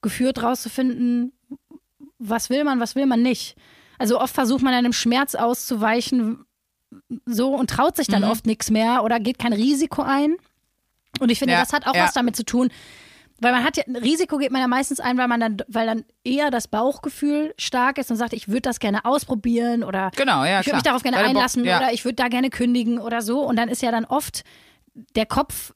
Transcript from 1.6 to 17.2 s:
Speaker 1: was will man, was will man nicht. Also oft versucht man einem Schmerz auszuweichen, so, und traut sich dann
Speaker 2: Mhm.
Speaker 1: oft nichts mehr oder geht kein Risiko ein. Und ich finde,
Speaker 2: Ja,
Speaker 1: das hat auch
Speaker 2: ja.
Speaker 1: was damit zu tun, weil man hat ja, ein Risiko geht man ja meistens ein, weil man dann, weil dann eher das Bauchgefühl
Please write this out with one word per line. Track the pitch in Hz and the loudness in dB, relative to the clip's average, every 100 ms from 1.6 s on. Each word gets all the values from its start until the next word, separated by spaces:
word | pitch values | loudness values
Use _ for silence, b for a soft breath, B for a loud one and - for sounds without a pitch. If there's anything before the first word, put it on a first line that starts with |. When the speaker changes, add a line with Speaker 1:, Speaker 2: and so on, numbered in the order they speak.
| _ 339 _ _ 285 _ | _ -20 _ _ -20 _
Speaker 1:
was | 220 226 - | -4 -4 0
will | 262 | 0
man, | 294 262 | 2 0
was | 233 - | 0 0
will | 277 | 2
man | 240 | 4
nicht. | 247 233 - - b b b b | 2 0 -6 -16 b b b b
Also | 220 247 | 0 2
oft | 254 | 0
versucht | - 247 262 | 0 0 2
man | 262 | 2
einem | 247 240 | 4 2
Schmerz | 240 233 240 277 | 2 2 2 0
auszuweichen, | - 233 247 - 233 214 233 233 254 220 226 - _ _ _ _ - _ 254 - | 0 0 0 -2 -2 2 0 0 0 0 -4 -12 _ _ _ _ -20 _ -12 -4
so, | 220 262 | 0 0
und | 277 254 | 0 0
traut | - 294 - | 2 0 2
sich | 277 | 0
dann | 202 | 2
Speaker 2:
Mhm. | 202 | 2
Speaker 1:
oft | 226 - | 0 0
nichts | 220 - | -2 0
mehr | 220 226 247 | 2 4 2
oder | 220 233 | 2 0
geht | 214 254 | -2 -2
kein | 233 | -2
Risiko | 208 240 285 311 - | 0 2 2 0 -2
ein. | 269 277 294 349 _ _ _ _ _ _ _ - | 0 2 2 0 _ _ _ _ _ _ _ -2
Und | 247 | 0
ich | 233 | 2
finde, | - | 2
Speaker 2:
Ja, | 175 | 2
Speaker 1:
das | 175 | 2
hat | 294 254 | 0 0
auch | |
Speaker 2:
ja. | 262 | 2
Speaker 1:
was | 180 | 2
damit | 262 247 - | 2 0 -2
zu | |
tun, | 226 240 254 B B B B B B _ | -2 0 0 B B B B B B _
weil | 240 | 2
man | 247 | 2
hat | 262 - | 2 -2
ja, | - | -4
ein | 247 | -2
Risiko | 240 320 359 302 | 0 2 0 0
geht | 277 | 0
man | 262 | 0
ja | 254 | 2
meistens | 247 277 277 | 0 0 -2
ein, | 247 247 | -2 0
weil | 247 | 2
man | 240 | 2
dann, | 226 208 - | 0 -2 -4
weil | 233 226 | -2 -2
dann | 226 - _ | -2 -6 _
eher | - 269 294 | -4 0 0
das | 247 - | 0 -2
Bauchgefühl | 214 247 294 294 - | 0 0 0 -6 -4